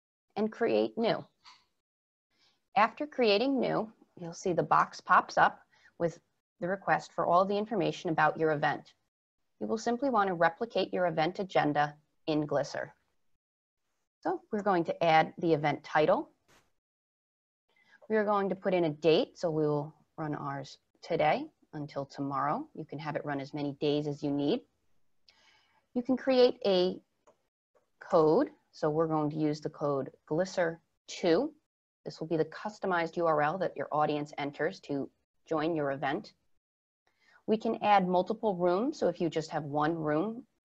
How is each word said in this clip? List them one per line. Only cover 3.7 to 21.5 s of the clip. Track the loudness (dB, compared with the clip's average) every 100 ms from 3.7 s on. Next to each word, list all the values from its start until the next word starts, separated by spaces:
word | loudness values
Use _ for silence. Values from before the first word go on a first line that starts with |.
| -2 -4 -10 _ -16
you'll | -14
see | -6 -2
the | 0
box | 2 2 2 -2
pops | 2 2 4 2
up | 2 0 _ _ _ -4
with | -4 -4 _ _ _ -10
the | -6
request | -4 0 -2 -2
for | -4 2
all | 4
the | 4 0
information | -2 -2 -2 -2 -2
about | 2 2 2
your | 0
event. | 2 0 -2 -8 _ _ _ _ _ _ -10
You | -4
will | -4
simply | -2 -2 0
want | 0 0
to |
replicate | 2 0 0 -6 -4 -2
your | 0 0
event | 0 -2 -2
agenda | -2 0 2 2 -2 -4 _ _ -4
in | -2 0
Glisser. | -2 -2 -6 -10 -14 _ _ _ _ _ _ _ _ _ _ _ _
So | -6 -6 -6
we're | -4
going | 0 0
to | 0 0
add | 4 4 4 0
the | 0
event | 2 2 -2
title. | -2 2 4 2 -2 _ _ _ _ _ _ _ _ _ _ _ _ _ _ _ _ -18 -4
We | 0
are |
going | 2 0 0
to |
put | -2 0
in | 2
a | 2
date, | 2 4 4 2 -4
so | -4
we | 0 0
will | 0 -4 -10 _ -10
run | -8
ours | -6 -8 -10 -12 -18 _ _
today | -4 0 2 2 -2